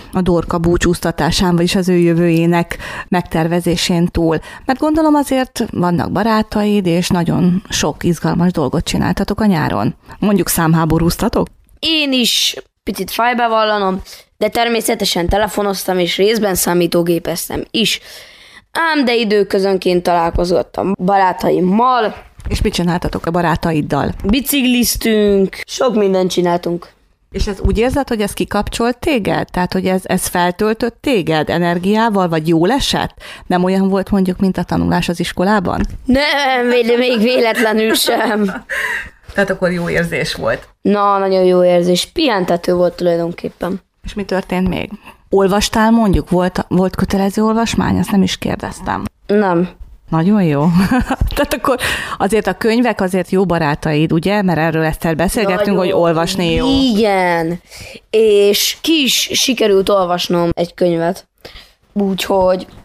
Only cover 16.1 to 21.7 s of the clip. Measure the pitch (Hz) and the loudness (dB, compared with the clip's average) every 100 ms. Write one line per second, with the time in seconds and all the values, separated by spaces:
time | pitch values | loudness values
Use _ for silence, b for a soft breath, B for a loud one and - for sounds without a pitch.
16.1 | - 202 226 202 180 180 175 170 175 170 | 0 2 2 0 0 0 0 2 2 0
17.1 | 170 - 170 - 151 - 226 196 - B | 0 -2 -6 -6 -8 -6 -2 -2 -4 B
18.1 | B B B B B B - 330 302 240 | B B B B B B -4 -2 0 2
19.1 | 233 220 208 196 202 196 190 185 175 180 | 0 2 2 2 0 0 0 0 0 2
20.1 | 175 165 165 175 175 - - 180 196 185 | 2 2 0 0 0 -2 -4 -4 -2 2
21.1 | 196 185 170 - 156 180 | 2 2 0 0 2 2